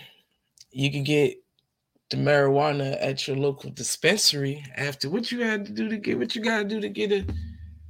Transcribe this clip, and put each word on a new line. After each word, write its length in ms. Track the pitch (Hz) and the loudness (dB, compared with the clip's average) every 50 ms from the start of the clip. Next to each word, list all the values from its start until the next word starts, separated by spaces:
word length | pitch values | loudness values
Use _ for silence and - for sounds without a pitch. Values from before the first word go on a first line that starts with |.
| - - - _ _ _ _ _ _ _ _ - - _ | -8 -16 -20 _ _ _ _ _ _ _ _ -20 -20 _
you 200 | - 131 139 143 | -4 0 0 0
can 120 | 139 143 139 | 0 0 0
get 360 | 143 151 147 147 - - - - _ _ _ _ _ _ _ _ _ _ _ _ - | 2 4 4 4 4 2 -2 -12 _ _ _ _ _ _ _ _ _ _ _ _ -6
the 80 | - 135 | -2 0
marijuana 800 | 135 139 147 143 139 135 139 139 147 151 143 143 135 135 143 - | 2 4 6 6 6 6 6 4 4 2 2 0 -2 -2 -2 -2
at 260 | - 135 135 139 - | -2 -2 -2 -2 -4
your 120 | - 135 135 | -2 -2 0
local 320 | 143 143 139 - - 135 | 0 0 0 -2 -6 -12
dispensary 920 | - - 123 - - - - 160 202 208 - - - 143 139 135 143 151 143 131 - | -10 -8 -6 -6 -2 0 2 4 4 4 4 4 4 2 0 -2 -4 -6 -10 -10 -6
after 320 | - 139 143 135 - - 139 | -4 -4 -4 -4 -4 -4 -2
what 240 | 165 240 233 - 240 | -2 -2 -2 -2 -2
you 80 | 240 | -2
had 240 | 233 226 214 208 202 | 0 0 0 -2 -4
to 80 | 208 208 | -6 -6
do 160 | 220 226 214 | -4 -2 -2
to 80 | 220 | -2
get, 220 | 208 202 - 233 240 | -2 -2 -2 -2 0
what 160 | 240 233 233 | -2 -2 -4
you 60 | 233 214 | -2 0
gotta 220 | 226 226 214 208 | 0 0 0 0
do 140 | 196 220 220 | 0 -2 -4
to 80 | 202 208 | -4 -4
get 200 | 196 220 214 202 | -4 -2 0 2
a 140 | 202 196 190 - - - - - - - - - - - - | 2 2 0 -2 -4 -6 -8 -10 -12 -14 -16 -16 -18 -18 -18